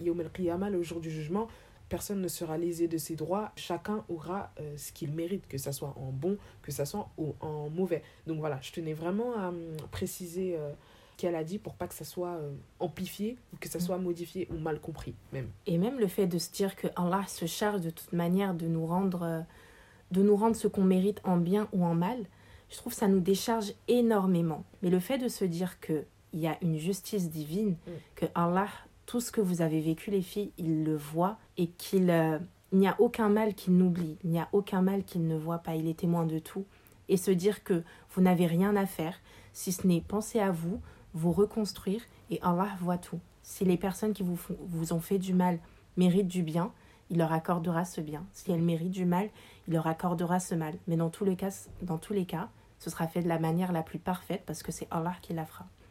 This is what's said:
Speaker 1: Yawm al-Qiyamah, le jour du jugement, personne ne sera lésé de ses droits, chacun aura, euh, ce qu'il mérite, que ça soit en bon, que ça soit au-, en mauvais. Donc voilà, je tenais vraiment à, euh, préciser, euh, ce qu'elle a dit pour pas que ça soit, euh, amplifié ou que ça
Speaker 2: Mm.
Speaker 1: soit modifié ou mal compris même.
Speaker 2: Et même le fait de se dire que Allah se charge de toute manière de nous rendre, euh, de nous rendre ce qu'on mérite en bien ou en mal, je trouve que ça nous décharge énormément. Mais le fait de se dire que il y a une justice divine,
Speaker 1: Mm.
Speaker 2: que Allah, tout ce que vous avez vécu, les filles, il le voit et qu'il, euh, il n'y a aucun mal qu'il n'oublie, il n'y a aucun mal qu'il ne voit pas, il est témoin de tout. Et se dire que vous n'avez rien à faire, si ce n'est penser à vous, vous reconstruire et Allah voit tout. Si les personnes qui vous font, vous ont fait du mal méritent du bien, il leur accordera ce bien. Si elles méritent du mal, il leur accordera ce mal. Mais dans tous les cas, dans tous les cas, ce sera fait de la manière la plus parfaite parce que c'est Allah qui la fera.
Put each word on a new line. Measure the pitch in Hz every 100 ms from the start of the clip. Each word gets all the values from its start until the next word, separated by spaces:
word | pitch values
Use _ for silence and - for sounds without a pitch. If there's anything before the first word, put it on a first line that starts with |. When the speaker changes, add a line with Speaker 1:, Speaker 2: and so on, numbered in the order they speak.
Speaker 1:
Yawm | 170 170
al-Qiyamah, | 156 185 175 175 202
le | 180
jour | 165 170
du | 160
jugement, | 156 151 196 226 - - - -
personne | 180 - 202
ne | 175
sera | - 165 156
lésé | 175 165 170
de | 165
ses | - 156
droits, | 156 196 214 -
chacun | - 170 208 214 -
aura, | 165 147 196 - -
euh, | 151 147
ce | -
qu'il | - 143
mérite, | 160 170 196 -
que | 135
ça | 143
soit | 135 143 -
en | 131
bon, | 135 175 208 - -
que | -
ça | 139 143
soit | 208 - -
au-, | 147 -
en | 156 151 151
mauvais. | 165 185 160 - - 160
Donc | 156
voilà, | 156 135
je | -
tenais | 175 156
vraiment | 156 170 202 247 226
à, | 180
euh, | 175 165 156 -
préciser, | - 185 - 175 175 185 165
euh, | 147
ce | 143 - - - - 175
qu'elle | 165
a |
dit | 156 208
pour | - -
pas | 175
que |
ça | - 156
soit, | 180 175
euh, | 170 147 139 - -
amplifié | 175 - 185 - 214 254 -
ou | 160
que | -
ça | 170
Speaker 2:
Mm. |
Speaker 1:
soit | 175 185
modifié | 180 170 165 185 -
ou | 160
mal | 160 151
compris | - 156 - - -
même. | 135 117 - -
Speaker 2:
Et | 170
même | 220 269
le | 196
fait | 208 185
de | 170
se | -
dire | - 196 -
que | 185 -
Allah | 180 196 196
se | - 165
charge | - 208 202
de | 165
toute | - -
manière | 175 170 190 196 170
de | 165
nous | 160 160
rendre, | 180 196 180
euh, | 170 160 165 - - - - - -
de | 180
nous | 208 202
rendre | 226 220
ce | 208
qu'on | 208
mérite | 190 185 196 202
en | 185 175
bien | 170 208 214
ou | 185 170
en |
mal, | 170 180 254 190 - - - -
je | -
trouve | 240
que | -
ça | 202
nous | 190
décharge | 175 196 - 226 202 - -
énormément. | 247 226 208 190 170 165 147 - -
Mais | 175
le | 180
fait | 180 269
de | 247
se | - 190
dire | 170 180 -
que | - 156 - _ _
il | 160
y | 160
a | 151
une | 170 156
justice | 170 190 - 208 170
divine, | 156 147 185 214 165 175
Speaker 1:
Mm. | 160 - -
Speaker 2:
que | 165
Allah, | 175 170 185 202 - - _ -
tout | 240
ce | 240
que | -
vous | 185 170
avez | 165 160
vécu, | 156 160 220
les | 196
filles, | 175 208 202 -
il | 160 156
le | 156 151
voit | 147 160 185 220 - -
et | 170
qu'il, | - - 190 180
euh, | 165 160 151 175 - _
il | 190
n'y | 196
a | -
aucun | 233 240 214
mal | 208 220
qu'il | 202 185 180
n'oublie, | 185 175 160 156
il | 170
n'y | 165
a | -
aucun | 202 196 190
mal | 185 196
qu'il | 196 175 160
ne | 156
voit | 160 170
pas, | 170 160
il | 160
est | 160
témoin | 175 170 160
de | 160
tout. | - 196 196 - - - -
Et | 185
se | -
dire | 180 202 196
que | - 170 - - - 190
vous |
n'avez | 185 175 175
rien | 170 202 202
à | 190
faire, | - 160 - - - -
si | - 196
ce | 180 185
n'est | 170
penser | - 208 214 226
à | 196
vous, | 165 170 233 - - -
vous | 160 170
reconstruire | 165 208 226 202 - 196 214 - - -
et | 185
Allah | 180 175 202 190
voit | 180 180
tout. | - 170 - -
Si | - - 185
les | 175
personnes | 196 180 214
qui | 208
vous | 180 170
font, | - 151
vous | 185 165 165
ont | 170
fait | - 196
du | 190
mal | 180 180 165 - - - -
méritent | 180 185 185
du | 180
bien, | 156 170 220 - - - -
il | 170
leur | 160
accordera | 160 185 170 170 165
ce | 180 -
bien. | 151 147 190
Si | - -
elles | 165
méritent | 170 160 180
du | 185
mal, | 175 175 208 - - - -
il |
leur | 165 160
accordera | 165 180 170 175 180
ce | - 165
mal. | 156 - -
Mais | 165
dans | 165
tous | - 196
les | 180
cas, | 196 - - -
dans | 180 160
tous | -
les | 202 180
cas, | 170 - - - -
ce | 160
sera | - 165
fait | -
de | 170
la | 165
manière | 165 170 185
la | 165
plus | - 165
parfaite | - 180 - 196 -
parce | 160
que | -
c'est | - -
Allah | 170 170 180
qui | -
la | 165 156
fera. | - 185 - -